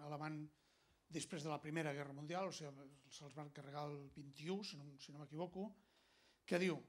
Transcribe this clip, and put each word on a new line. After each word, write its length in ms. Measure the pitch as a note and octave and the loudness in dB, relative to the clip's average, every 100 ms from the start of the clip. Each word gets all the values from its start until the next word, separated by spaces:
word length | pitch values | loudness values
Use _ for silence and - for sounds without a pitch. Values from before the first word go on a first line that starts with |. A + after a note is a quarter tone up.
alemany 400 | D3 D3 D3+ D3+ D3+ - _ _ _ _ - | -2 -2 0 -2 -4 -10 _ _ _ _ -4
després 360 | D#3 - E3+ D#3 | -2 -2 0 2
de 60 | |
la 80 | D3 | 0
Primera 300 | D#3 D#3 D#3 | 2 2 4
Guerra 180 | C#3+ C#3 | 2 -2
Mundial, 380 | C#3 D3+ F3+ F#3+ | -6 -2 0 0
o 20 | |
sigui, 360 | D#3 D3+ C#3 C#3 C#3+ - | -2 -6 -8 -14 -16 -16
se'ls 220 | - C#3+ C#3 | -12 -8 -6
van 160 | D3 | -6
carregar 320 | D3 C#3 C#3+ D3 | -8 -4 -2 0
el 220 | C#3+ C#3 D#3 | -2 -6 -10
vint-i-u, 420 | C#3 C#3 D#3 G3 G3+ | -10 -4 0 0 0
si 100 | D3 | -6
no, 120 | C#3+ C#3 | -8 -10
si 160 | - | -10
no 80 | D3 | -8
m'equivoco, 480 | D3 D3+ F3 F#3 G#3 - - - - - - - | -6 -2 -2 0 -4 -6 -20 -20 -20 -20 -20 -6
que 140 | - F3 | 6 8
diu 180 | F#3 C#3+ | 8 6